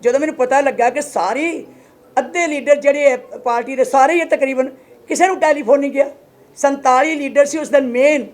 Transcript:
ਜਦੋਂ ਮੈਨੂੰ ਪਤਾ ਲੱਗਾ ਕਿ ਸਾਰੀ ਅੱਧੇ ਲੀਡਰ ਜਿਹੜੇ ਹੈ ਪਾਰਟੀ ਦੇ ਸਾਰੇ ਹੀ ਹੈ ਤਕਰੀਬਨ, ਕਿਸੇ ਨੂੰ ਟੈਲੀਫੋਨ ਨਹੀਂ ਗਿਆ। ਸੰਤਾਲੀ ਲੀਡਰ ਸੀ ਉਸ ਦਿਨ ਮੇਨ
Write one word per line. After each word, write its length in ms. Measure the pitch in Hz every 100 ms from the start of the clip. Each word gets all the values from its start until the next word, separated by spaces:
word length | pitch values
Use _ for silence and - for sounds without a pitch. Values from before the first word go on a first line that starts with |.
ਜਦੋਂ 200 | 226 269
ਮੈਨੂੰ 140 | 311
ਪਤਾ 260 | - 254 269
ਲੱਗਾ 300 | 285 233 240
ਕਿ 100 | 262
ਸਾਰੀ 640 | 285 202 180 240 330 311 - - - _ _ -
ਅੱਧੇ 280 | 247 349 339
ਲੀਡਰ 300 | 294 262 285
ਜਿਹੜੇ 340 | 285 285 285
ਹੈ 60 | 247
ਪਾਰਟੀ 600 | - - 247 233 240 269
ਦੇ 80 |
ਸਾਰੇ 300 | 254 277 277
ਹੀ 60 | 339
ਹੈ 40 |
ਤਕਰੀਬਨ, 440 | 320 320 269 262 262 - _ - -
ਕਿਸੇ 180 | 302 359
ਨੂੰ 120 | 370
ਟੈਲੀਫੋਨ 420 | 311 294 220 277
ਨਹੀਂ 100 | 277
ਗਿਆ। 200 | 269 277 - _ _ _ -
ਸੰਤਾਲੀ 580 | 277 277 247 254 302
ਲੀਡਰ 300 | 311 277 240
ਸੀ 140 | 285 320
ਉਸ 100 | 294
ਦਿਨ 180 | 277 262
ਮੇਨ 400 | 240 277 302 208